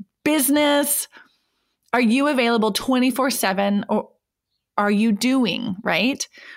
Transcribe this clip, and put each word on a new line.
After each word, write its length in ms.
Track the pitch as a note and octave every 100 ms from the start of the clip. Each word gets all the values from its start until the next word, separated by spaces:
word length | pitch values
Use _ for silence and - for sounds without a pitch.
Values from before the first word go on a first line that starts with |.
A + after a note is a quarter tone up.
| - _
business. 840 | D4 D#4 C4 D4 D4 C#4+ C#4+ - - - - _ _ _ _ _ _
Are 60 | B3
you 300 | A#3 B3 C#4+
available 420 | C4 A#3 A#3 A3
twenty-four 600 | G#3+ - B3+ B3+ A#3+ C4+
seven 520 | - G3+ F#3+ G3+ G3+ -
or 220 | G#3+ - _ _ _ _ _ _ -
are 120 | G#3
you 220 | G#3 A3+
doing, 640 | G3+ B3 C4+ A3+ - - F#3
right? 420 | - E3 A#3+ C#4+ - - -